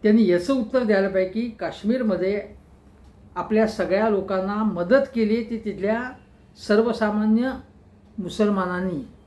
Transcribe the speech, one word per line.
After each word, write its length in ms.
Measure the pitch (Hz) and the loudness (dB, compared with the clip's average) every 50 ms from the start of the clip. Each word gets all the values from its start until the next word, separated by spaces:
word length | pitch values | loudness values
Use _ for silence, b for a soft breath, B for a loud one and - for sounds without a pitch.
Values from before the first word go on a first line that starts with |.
त्यांनी 220 | - 214 214 233 214 | 4 6 6 6 6
याचं 300 | 180 175 175 175 - 277 | 4 4 2 2 0 0
उत्तर 280 | 254 220 - - 254 | -2 -2 -2 -2 -2
द्यायला 260 | 240 214 208 190 190 196 | 2 2 2 2 2 0
पाहिजे 220 | 185 190 185 185 | 0 0 -2 0
की 200 | - 220 240 240 | -2 -6 -6 -6
काश्मीरमध्ये 920 | 220 - 180 156 - - - 208 247 262 247 214 185 165 180 190 208 208 - - - - - - - - _ - - - - - _ - - - - | -8 -8 -10 -10 -8 -6 -2 -2 0 0 0 0 0 0 -2 -2 -2 -4 -6 -10 -18 -20 -20 -20 -20 -20 _ -20 -20 -20 -20 -20 _ -20 -20 -14 -10
आपल्या 300 | 180 170 - 220 214 220 | -10 -4 0 2 2 2
सगळ्या 420 | 214 - - 180 160 180 202 220 226 | 2 0 -4 -2 0 2 2 2 2
लोकांना 460 | 208 190 190 196 196 190 185 196 208 | 0 0 -2 -2 -4 -2 -2 -2 -2
मदत 520 | 214 220 214 175 170 175 175 247 277 277 269 - | 0 0 0 0 -2 2 4 4 4 4 0 0
केली 300 | 233 220 208 220 233 226 | 0 0 2 0 -2 -2
ती 140 | 220 233 214 - | -6 -8 -6 -6
तिथल्या 480 | 214 185 170 185 202 220 233 247 254 262 - - _ - _ - _ _ - - - | -8 -6 -4 -2 -2 -2 -2 -4 -8 -12 -16 -20 _ -20 _ -20 _ _ -16 -2 2
सर्वसामान्य 840 | 208 220 226 240 220 - 220 208 208 214 214 220 220 226 247 262 262 269 - - _ - - - - - _ - - - | 4 4 4 2 0 0 -2 0 0 0 2 2 2 2 2 -2 -4 -8 -14 -20 _ -20 -20 -20 -20 -20 _ -16 -12 -10
मुसलमानांनी. 920 | 185 175 - - 214 208 202 190 180 180 180 180 185 185 175 143 233 - - - _ | -8 -8 -2 0 0 2 2 0 -2 -2 -2 -4 -4 -4 -4 -6 -10 -12 -18 -20 _